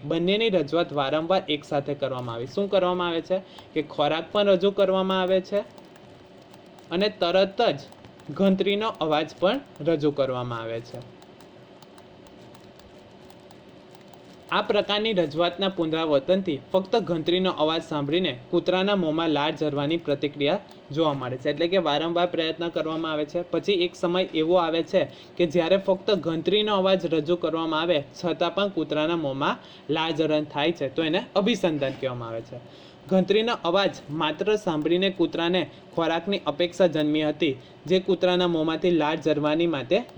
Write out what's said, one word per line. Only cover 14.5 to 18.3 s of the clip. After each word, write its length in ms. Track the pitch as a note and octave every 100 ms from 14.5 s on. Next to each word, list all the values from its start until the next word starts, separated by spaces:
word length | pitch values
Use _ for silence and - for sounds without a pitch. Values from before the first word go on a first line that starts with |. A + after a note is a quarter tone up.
આ 120 | F3
પ્રકારની 500 | G#3 G#3 G3 G#3 G#3+
રજૂઆતના 560 | G3 D#3+ C#3+ E3+ F3 G3
પુનરાવર્તનથી 880 | F#3+ D#3+ D#3+ D#3+ C#3+ C#3 F#3 F#3+ C#3 -
ફક્ત 240 | F#3+ F#3+ A#3
ઘંટડીનો 540 | E3+ E3+ D#3 F3+ F#3
અવાજ 320 | C#3+ D#3 E3
સાંભળીને 560 | D#3+ D#3 C#3+ E3 F#3